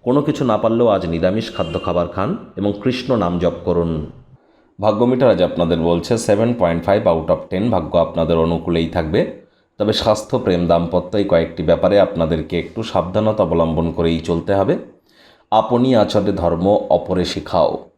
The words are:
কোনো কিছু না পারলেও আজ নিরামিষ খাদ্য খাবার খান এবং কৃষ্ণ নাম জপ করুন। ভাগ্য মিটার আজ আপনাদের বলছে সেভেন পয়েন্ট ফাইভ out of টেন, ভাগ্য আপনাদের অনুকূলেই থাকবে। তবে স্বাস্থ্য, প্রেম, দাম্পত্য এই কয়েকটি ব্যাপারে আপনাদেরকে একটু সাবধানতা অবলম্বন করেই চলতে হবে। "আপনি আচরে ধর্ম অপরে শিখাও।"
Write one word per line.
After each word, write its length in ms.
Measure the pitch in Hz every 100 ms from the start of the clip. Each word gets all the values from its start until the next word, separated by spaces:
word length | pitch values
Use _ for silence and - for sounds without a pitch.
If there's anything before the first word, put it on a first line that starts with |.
কোনো 200 | - 139
কিছু 220 | 147 -
না 140 | 131 107
পারলেও 280 | 110 117 120
আজ 200 | 98 87
নিরামিষ 500 | 82 90 104 - -
খাদ্য 240 | 85 85
খাবার 280 | - 87 87
খান 280 | - 104 208 - -
এবং 160 | 101 101
কৃষ্ণ 340 | 127 123 - 123
নাম 220 | 87 87
জপ 140 | 87 -
করুন। 460 | - 85 85 80 73 - - - _ _ _ -
ভাগ্য 240 | 104 104
মিটার 260 | 120 127 127
আজ 120 | 90
আপনাদের 360 | 87 - 85 85
বলছে 400 | 82 87 82 113
সেভেন 360 | - 101 113 120
পয়েন্ট 260 | 87 85
ফাইভ 220 | 85 101 101
out 220 | 82 80
of 80 | 80 -
টেন, 200 | 95 113
ভাগ্য 280 | 95 76 87
আপনাদের 380 | 82 - 80 82
অনুকূলেই 520 | 82 85 85 82 80
থাকবে। 520 | 87 78 98 254 - - _ _ _
তবে 140 | 104
স্বাস্থ্য, 460 | 214 117 107 - 127
প্রেম, 280 | - 87 85
দাম্পত্য 520 | 85 85 87 - 107
এই 60 |
কয়েকটি 380 | 95 85 80 -
ব্যাপারে 380 | 80 85 107 101
আপনাদেরকে 580 | 92 - 82 80 78 87
একটু 240 | 82 -
সাবধানতা 600 | 113 95 85 104 107 107
অবলম্বন 500 | 90 82 82 80 82
করেই 280 | 82 82 82
চলতে 340 | 82 85 82
হবে। 220 | 98 98 175 - - _ _ _ _ _
"আপনি 460 | 110 110 120 131 123
আচরে 360 | 104 - 101
ধর্ম 540 | 92 85 82 92 104 -
অপরে 340 | 87 - 90
শিখাও।" 680 | 85 - - 90 76 - -